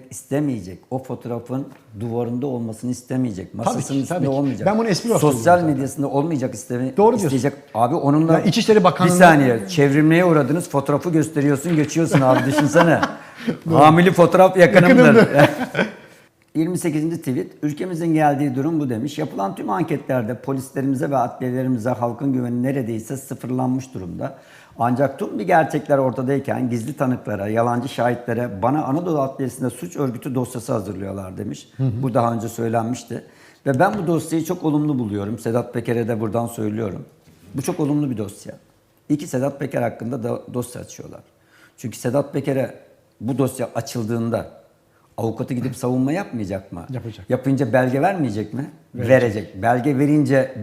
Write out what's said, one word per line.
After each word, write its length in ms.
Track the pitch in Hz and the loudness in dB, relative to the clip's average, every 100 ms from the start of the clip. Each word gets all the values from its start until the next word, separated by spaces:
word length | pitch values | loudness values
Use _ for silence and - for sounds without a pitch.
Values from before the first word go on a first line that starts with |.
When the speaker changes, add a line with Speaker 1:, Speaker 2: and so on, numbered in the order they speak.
| - | -10
Speaker 1:
istemeyecek. 680 | - - 139 147 117 90 80 _ | -20 -6 -2 -2 -4 -10 -16 _
O 120 | 127 | -10
fotoğrafın 640 | - 120 117 117 120 131 139 - _ 107 | -8 -12 -8 -8 -6 -8 -8 -16 _ -10
duvarında 460 | 117 117 117 123 143 | -6 -4 -4 -4 -4
olmasını 440 | 123 113 110 120 | -4 -8 -8 -8
istemeyecek. 580 | 127 - 131 127 92 92 | -8 -6 -4 -2 -6 -10
Speaker 2:
Tabii 40 | 98 | -6
Speaker 1:
Masasının 420 | 117 - - 139 | -4 -4 -2 -4
Speaker 2:
ki, 40 | |
Speaker 1:
üstünde 160 | 127 175 | -2 -2
Speaker 2:
tabii 80 | 139 | -2
ki. 60 | |
Speaker 1:
olmayacak. 340 | 135 139 110 190 | 0 -2 -2 0
Speaker 2:
Ben 120 | 214 | 0
bunu 100 | 226 | 0
espri 200 | 175 233 | -2 0
olarak 120 | 185 | 2
Speaker 1:
Sosyal 180 | 151 123 | 2 4
Speaker 2:
söylüyorum 180 | 139 180 | 4 4
zaten. 120 | 165 131 | 4 0
Speaker 1:
medyasında 320 | 135 - 135 | -4 -4 -2
olmayacak 460 | 139 160 147 127 | -2 -2 -2 -4
isteme-, 420 | 107 - 123 131 127 | -6 -8 -4 -2 4
Speaker 2:
Doğru 220 | 220 233 | 4 4
diyorsun. 180 | 165 131 | 0 0
Speaker 1:
isteyecek. 160 | 139 - - | 0 -4 -6
Abi 200 | 107 120 | 0 0
onunla 380 | 160 139 151 165 | 2 2 4 4
Speaker 2:
Ya 80 | 160 | 4
İçişleri 440 | 202 226 220 214 | 2 2 4 6
Bakanlığı 280 | 180 - 180 | 4 4 2
Speaker 1:
bir 40 | 180 | 8
saniye, 500 | 175 151 131 113 98 | 8 8 4 2 0
çevirmeye 560 | 165 143 143 156 165 | 2 4 6 6 6
uğradınız, 440 | 180 156 131 165 170 | 6 4 2 -2 -2
fotoğrafı 420 | 143 135 143 175 | -2 0 0 0
gösteriyorsun, 680 | 160 151 147 143 139 175 160 | 0 0 0 2 0 0 0
geçiyorsun 440 | 147 165 165 143 | 0 0 2 4
abi, 260 | 131 127 127 | 4 4 2
düşünsene. 540 | - - 165 170 123 - | 2 2 4 4 4 0
Speaker 2:
<laughs> 640 | - - - 233 - - | -6 -18 -8 -8 -6 0
Doğru. 80 | 123 | 6
Speaker 1:
Hamili 340 | 151 165 180 | 8 8 6
fotoğraf 440 | 175 165 185 190 185 | 6 6 8 6 8
yakınımdır. 480 | 175 185 175 254 - | 8 8 8 8 10
Speaker 2:
Yakınımdır. 360 | 220 202 139 - - 254 | 8 8 6 4 2 -4
Speaker 1:
<laughs> 800 | - - - - - _ _ _ | -2 -4 -8 -20 -20 _ _ _
Yirmi 240 | 147 160 170 | -2 -2 -2
sekizinci 400 | 175 151 160 165 | -2 -2 -2 -4
tweet, 340 | 139 127 185 - | -4 -4 -6 -6
"Ülkemizin 520 | 151 143 185 165 170 | -6 -4 -6 -4 0
geldiği 400 | 156 151 135 147 | 4 4 2 0
durum 260 | 123 147 160 | -2 -2 -2
bu." 100 | 139 | -2
demiş. 280 | 110 135 - | -4 -4 -6
"Yapılan 360 | 156 - 196 | -8 -6 -6
tüm 160 | - 302 | -6 -4
anketlerde 640 | 190 160 139 - 127 110 123 | -2 -2 -4 -2 -2 -2 -6
polislerimize 720 | - 135 127 135 135 127 151 | -6 -6 -6 -4 -2 -2 -2
ve 60 | 135 | -2
adliyelerimize 760 | 120 - 127 127 131 123 117 | -2 -4 -6 -4 -2 -2 -2
halkın 420 | 113 120 104 139 | -2 -4 -2 -2
güveni 300 | 127 120 120 | -2 -2 -2
neredeyse 540 | 127 139 113 113 113 135 | -2 -2 -4 -6 -8 -12
sıfırlanmış 800 | - 127 120 127 127 131 131 | -10 -10 -6 -4 -2 -4 -6
durumda. 440 | 104 90 87 131 - - - - - | -12 -12 -10 -10 -12 -20 -20 -18 -4
Ancak 400 | 120 123 139 - | -2 0 0 -2
tüm 200 | 208 220 | -8 -6
bir 60 | 185 | 2
gerçekler 520 | 170 156 151 - 139 | 2 2 -2 0 2
ortadayken 720 | 131 117 127 139 131 113 127 | 2 -2 -2 -2 -2 -4 -2
gizli 260 | 120 123 139 | -4 -6 -4
tanıklara, 520 | 131 123 - 101 101 | -2 -2 -6 -6 -2
yalancı 400 | 110 120 120 135 | 0 0 -2 -4
şahitlere, 760 | - 117 113 - 117 123 95 | -2 -2 -2 -4 -4 -4 -2
bana 220 | 117 151 | -2 0
Anadolu 360 | 127 147 180 151 | -2 -2 -2 -2
Adliyesi'nde 500 | 135 - 127 - 127 | -2 -4 -8 -4 -6
suç 260 | - 175 - | -6 -10 -4
örgütü 380 | 135 110 151 | -4 -4 -6
dosyası 380 | 127 120 120 120 | -4 -4 -6 -4
hazırlıyorlar." 640 | 117 95 95 98 98 95 92 | -4 -4 -8 -8 -8 -10 -10
demiş. 300 | 104 151 - - | -10 -12 -14 -4
Speaker 2:
Hı 60 | |
hı. 60 | 131 113 | -4 -2
Speaker 1:
Bu 120 | 131 | -2
daha 180 | 120 117 | 0 0
önce 140 | 117 113 | -2 -6
söylenmişti. 760 | 107 117 113 113 123 - - - _ - _ 143 | -6 -2 -2 -2 -6 -10 -12 -14 _ -20 _ -2
Ve 120 | 131 | 2
ben 140 | 190 214 | 2 0
bu 40 | 165 | -2
dosyayı 380 | 160 156 160 | -2 -2 -4
çok 200 | 151 175 | -4 -4
olumlu 340 | 160 147 151 131 | -2 0 0 -2
buluyorum. 400 | 107 101 101 110 | -4 -4 -6 -6
Sedat 360 | 117 117 117 | -2 -2 -2
Peker'e 340 | 120 113 117 113 | -6 -2 -2 -2
de 120 | 110 | -4
buradan 260 | 110 117 117 | -4 -4 -6
söylüyorum. 580 | - 107 107 104 90 - _ _ _ - | -6 -6 -4 -6 -8 -14 _ _ _ -12
Bu 80 | 139 | -8
çok 180 | 135 170 | -6 -4
olumlu 300 | 143 147 143 | -2 -2 -2
bir 60 | 110 | -4
dosya. 360 | 98 - - - _ _ _ _ - | -8 -12 -18 -20 _ _ _ _ -4
İyi 100 | 147 | -4
ki 80 | 180 | -2
Sedat 340 | 127 135 185 | -4 -4 -4
Peker 220 | 135 131 | -6 -4
hakkında 400 | 117 - 117 123 | -4 -4 -8 -6
da 180 | 117 120 - | -6 -8 -8
dosya 260 | 123 120 - | -10 -8 -12
açıyorlar. 380 | 90 - - - _ _ _ _ _ _ | -16 -18 -20 -20 _ _ _ _ _ _
Çünkü 220 | 117 - | -14 -8
Sedat 340 | 123 139 143 | -2 -2 -2
Peker'e 420 | 147 143 135 117 - - _ _ - | -6 -4 -2 -4 -8 -20 _ _ -10
bu 180 | 107 127 | -6 -2
dosya 300 | 127 - 117 | -2 -2 -6
açıldığında 720 | 120 - 123 107 117 117 110 - - _ _ _ _ _ - | -8 -8 -8 -4 -4 -2 -4 -6 -16 _ _ _ _ _ -8
avukatı 380 | 113 110 127 | -6 -6 -8
gidip 220 | 123 135 123 | -6 -6 -6
savunma 360 | 127 127 135 | -4 -2 -2
yapmayacak 600 | 170 202 120 95 98 - | -2 -6 -8 -8 -8 -10
mı? 140 | 87 - | -16 -12
Speaker 2:
Yapacak. 400 | 127 117 104 95 | -12 -12 -12 -4
Speaker 1:
Yapınca 420 | 123 139 135 127 | -2 0 0 2
belge 300 | 127 127 135 | 2 2 2
vermeyecek 520 | 175 190 131 104 104 | 0 0 -2 -4 -8
mi? 160 | 117 160 - _ | -8 -10 -16 _
Speaker 2:
Verecek. 160 | 123 120 127 | -6 4 4
Speaker 1:
Verecek. 400 | 120 104 87 98 | 4 -2 -8 -2
Belge 360 | 110 123 143 131 | 0 2 0 0
verince 540 | 143 151 131 135 - - | 2 2 4 2 0 -2